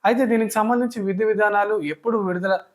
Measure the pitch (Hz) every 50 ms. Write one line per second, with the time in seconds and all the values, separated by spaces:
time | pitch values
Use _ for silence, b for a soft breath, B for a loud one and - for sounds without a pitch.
0 | - 196 240 240 269 220 233 226 220 208 - 220 214 220 240 240 247 233 240 226
1 | 196 190 196 185 220 214 214 196 214 208 202 202 208 208 214 208 156 147 151 -
2 | _ 233 233 220 202 185 180 180 180 196 190 175 - _